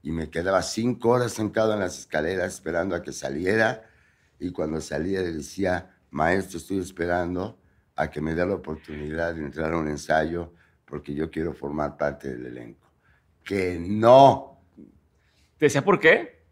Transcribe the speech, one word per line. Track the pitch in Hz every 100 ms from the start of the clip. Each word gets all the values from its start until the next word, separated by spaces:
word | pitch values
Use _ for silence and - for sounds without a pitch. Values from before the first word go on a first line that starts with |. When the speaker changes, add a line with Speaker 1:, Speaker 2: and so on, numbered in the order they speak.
Speaker 1:
Y | 69
me | 80 78
quedaba | 82 92 95
cinco | 87 - 120 113 113
horas | 123 120
sentado | 113 104 110 110
en | 107
las | 90 -
escaleras | - 78 78 92 92
esperando | - 78 85 92
a | 87
que | 73
saliera. | 65 67 71 90 110 110 - - _ _ _ _ _
Y | 90
cuando | - 78 80
salía | 76 73 85 95
le | 90
decía, | 80 71 - 92 90 - _ _
"Maestro, | 71 82 95 92 85
estoy | - 98
esperando | 90 - 85 87 87 90 104 - _ _ _
a | - 78
que | 78
me | 78
dé | 82
la | 92
oportunidad | 95 - 78 - 76 76 80 82
de | 82
entrar | 73 71 80
a | 82
un | 76
ensayo | 73 - 80 80 85 82 - _ _
porque | _ 73 73
yo | 73 80
quiero | 80 82
formar | 69 73 76 73 -
parte | 73 69 69
del | 62 62
elenco". | 60 58 - _ _ _ _ _ _
"Que | - 98 92 87
no". | 85 107 113 131 135 110 - - _ - - _ _ _ _ _ _ _
Speaker 2:
¿Te |
decía | 151 143
por | 180 180
qué? | - - - _ _